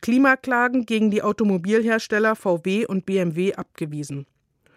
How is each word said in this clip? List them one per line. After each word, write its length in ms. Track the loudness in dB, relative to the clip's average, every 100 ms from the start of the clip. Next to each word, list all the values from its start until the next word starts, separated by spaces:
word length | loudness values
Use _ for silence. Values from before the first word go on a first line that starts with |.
Klimaklagen 840 | 2 4 4 2 0 0 0 0 -2
gegen 240 | 0 2
die 100 | 2
Automobilhersteller 1120 | -2 0 2 0 2 0 2 -2 0 0 2 0
V 300 | -2 -2 0
W 220 | -2 0
und 180 | -4 -2
B 120 | -2
M 180 | 0 0
W 180 | -2
abgewiesen. 720 | -4 -10 -10 -8 -8 -10 -10 -14 _ _ _ _